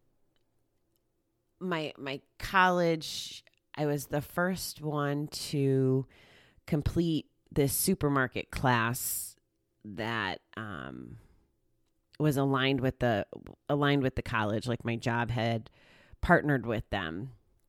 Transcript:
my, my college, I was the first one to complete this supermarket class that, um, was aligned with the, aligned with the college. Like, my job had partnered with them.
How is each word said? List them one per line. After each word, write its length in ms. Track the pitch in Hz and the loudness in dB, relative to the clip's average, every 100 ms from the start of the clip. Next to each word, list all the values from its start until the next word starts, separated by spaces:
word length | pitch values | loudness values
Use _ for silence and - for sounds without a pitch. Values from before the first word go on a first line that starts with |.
| _ _ _ _ _ _ _ _ _ _ _ _ _ _ _ - | _ _ _ _ _ _ _ _ _ _ _ _ _ _ _ -10
my, 340 | 185 165 151 - | -6 -4 -6 -8
my 260 | 139 135 _ - | -10 -10 _ -14
college, 1040 | - 190 185 180 170 160 - - - - - _ _ - | 0 4 6 6 2 0 -4 -10 -10 -14 -20 _ _ -4
I 100 | 151 | -2
was 220 | 143 135 | -2 -2
the 140 | 147 | -4
first 600 | 131 - 180 180 - - | -4 -2 -2 -2 -8 -8
one 460 | 151 147 143 143 147 | -4 -2 0 -2 -4
to 800 | - - 147 135 135 131 131 135 - - - - _ - | -8 -4 0 2 4 4 2 0 -10 -20 -20 -20 _ -2
complete 640 | 151 - 170 170 156 - _ - | 0 0 0 0 0 -4 _ -4
this 200 | - 139 | 0 2
supermarket 800 | - - 185 147 139 127 101 - | 2 0 2 2 2 0 -2 -8
class 880 | - 135 120 113 123 - - - - _ _ _ _ 104 | 0 2 4 2 -2 -4 -6 -8 -14 _ _ _ _ -12
that, 560 | 95 110 117 95 - _ - | -6 -4 -2 -2 -4 _ -10
um, 600 | 110 80 65 64 58 110 - _ _ _ _ _ _ _ _ - | -10 -10 -10 -12 -14 -18 -20 _ _ _ _ _ _ _ _ 0
was 180 | 151 135 | 2 2
aligned 460 | 139 135 135 135 | 2 2 2 2
with 160 | 131 - | 0 2
the, 280 | 120 101 - - - - - | 2 2 -2 -10 -18 -12 -2
aligned 320 | 143 143 143 | 2 4 4
with 140 | 127 - | 2 -2
the 60 | |
college. 440 | - 113 107 110 120 | -2 0 2 0 -2
Like, 160 | 113 | -2
my 120 | 120 113 | -2 -2
job 340 | 120 117 117 | 0 0 0
had 380 | 117 113 117 - _ - - - - | 0 0 0 -4 _ -20 -20 -20 -4
partnered 460 | - 170 147 135 117 | 4 4 4 0 0
with 240 | 110 - | -4 -4
them. 420 | 101 82 87 131 120 _ _ | -4 -4 -6 -10 -14 _ _